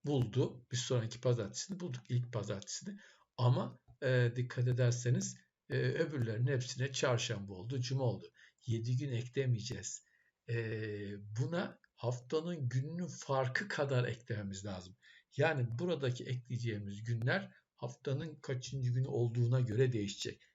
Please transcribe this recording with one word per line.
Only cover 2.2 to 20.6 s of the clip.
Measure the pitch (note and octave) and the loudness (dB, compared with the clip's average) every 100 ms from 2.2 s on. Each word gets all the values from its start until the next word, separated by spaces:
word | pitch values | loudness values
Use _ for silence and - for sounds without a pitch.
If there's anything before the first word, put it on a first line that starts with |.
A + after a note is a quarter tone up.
| B2 | 0
pazartesini. | A2 G#2 G2 - - G3+ G3+ - - _ - | -2 -2 -4 -6 -10 -8 -12 -14 -20 _ 2
Ama, | B2 E3 A#3+ - - - | 4 4 2 -6 -18 -4
e, | C3+ B2+ A#2+ B2+ | 2 4 4 2
dikkat | B2 B2+ B2 | -2 0 2
ederseniz, | B2 A#2+ A#2+ A#2+ E3+ - - _ _ - | 4 4 4 4 4 2 -6 _ _ -4
e, | C3 | 0
öbürlerinin | B2+ D3 E3 C#3 A2 A2 C3 | 2 2 2 0 0 2 2
hepsine | B2+ - B2 C#3 | 2 0 -2 -2
çarşamba | - C#3 A#2 - G2+ G2 | 2 2 2 0 -4 -6
oldu, | F#2 A2 C3+ | -8 -6 -4
cuma | B2 C3+ | -2 0
oldu. | B2 F#3+ - - - _ - | 2 0 -6 -20 -20 _ -2
Yedi | A2+ A#2+ B2+ | -2 0 0
gün | C#3+ | 0
eklemeyeceğiz. | A#2 - C3+ B2 A2 G2+ - - - - _ _ _ - | -2 -2 0 2 2 0 -6 -8 -10 -16 _ _ _ -4
E, | A#2 A2 A2 G#2+ G#2 G2+ G#2 G#2 A2 | -2 -2 -2 -4 -4 -6 -8 -6 -4
buna | D#3 E3+ - - _ - | -2 -2 -4 -6 _ -6
haftanın | A#2 B2 - D#3 E3+ E3+ A#2+ | -4 -4 -2 -2 0 -2 0
gününün | C3 D3+ E3+ E3 | 0 -2 -4 -6
farkı | - - C3+ B2+ B2 - | -6 -2 0 0 0 -2
kadar | - C3+ B2 A#2+ | 0 2 2 2
eklememiz | - - G#2+ G2 F#2+ G2+ | -2 -6 -6 -4 -6 -8
lazım. | F#2 F2+ - - - _ - | -8 -10 -18 -20 -20 _ 2
Yani | D#3 C#3+ B2 A#2 | 2 2 0 0
buradaki | F3+ D#3 C3 B2 | -2 0 0 -2
ekleyeceğimiz | - B2 - A2+ A#2 G#2 G2+ G2+ | -4 -6 -4 -4 -2 -4 -4 -6
günler | A2+ A2+ B2 F#3+ - - _ - | -4 0 2 0 -2 -14 _ -10
haftanın | B2+ - D3 C#3 E3 D3 | -10 -6 -4 -2 -4 -8
kaçıncı | - B2+ - C3+ B2 | -4 -4 -4 -2 2
günü | B2+ C3 | 2 2
olduğuna | A#2 A#2+ A#2 A#2 C3 | 2 2 4 4 4
göre | A2+ A2 B2+ | 4 4 4
değişecek. | A2+ G2+ - - - _ _ | 2 0 -4 -8 -8 _ _